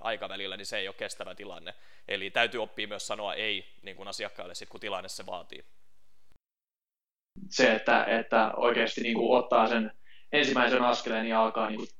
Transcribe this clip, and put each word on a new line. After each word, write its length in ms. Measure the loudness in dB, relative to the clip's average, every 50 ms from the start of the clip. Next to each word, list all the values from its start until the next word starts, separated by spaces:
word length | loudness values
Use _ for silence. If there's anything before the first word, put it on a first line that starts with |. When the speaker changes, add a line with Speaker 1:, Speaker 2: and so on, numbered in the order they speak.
Speaker 1:
aikavälillä, 560 | -4 -4 -4 -4 -4 -6 -6 -6 -6 -6 -8
niin 100 | -8 -8
se 120 | -6 -4 -4
ei 100 | -4 -4
ole 60 | -6
kestävä 400 | -6 -8 -8 -8 -8 -10 -10 -12
tilanne. 400 | -12 -12 -12 -12 -12 -12 -14 -14 -14 -16 -18 -18 -12 -8 -6
Eli 220 | -4 -4 -4 0
täytyy 320 | 2 2 2 2 2 -2
oppia 260 | -4 -4 -4 -6 -8 -6
myös 180 | -6 -6 -6
sanoa 280 | -6 -4 -4 -4 -4 -2
ei 340 | -2 -2 -2 -2 -4 -6 -10 -14 -14
niin 140 | -14 -14 -14
kuin 120 | -12 -12 -10
asiakkaille 460 | -8 -6 -8 -8 -8 -10 -12 -10 -12
sit, 140 | -12 -12 -14
kun 120 | -12 -8
tilanne 280 | -6 -4 -4 -4 -6 -8
se 180 | -10 -10 -10
vaatii. 380 | -8 -8 -8 -10 -12 -14 -16 -16 -16 -18 -18 -16 -16 -16 -16 -16 -16 -18 -18 -18 -18 -20 -20 _ _ _ _ _ _ _ _ _ _ _ _ _ _ _ _ _ _ -16 -14 -10 -4
Speaker 2:
Se, 260 | 2 4 6 6 6
että, 300 | 4 4 4 4 4 4
että 480 | 4 2 0 2 4 4 4 4 4 2
oikeasti 440 | 2 4 4 4 4 2 2 0 -2
niin 140 | 0 0 2
kuin 240 | 2 4 6 6 6
ottaa 300 | 6 6 6 6 6 6
sen 240 | 4 2 0 0 -4 -10 -16 -16 -16 -16 -4 0
ensimmäisen 500 | 2 4 4 4 4 4 4 6 6 4
askeleen 440 | 4 4 2 2 0 -2 -2 0 0
ja 160 | 2 4 4
alkaa 260 | 4 4 2 0 0 0
niin 100 | -2 -4
kuin 100 | -6 -8 -2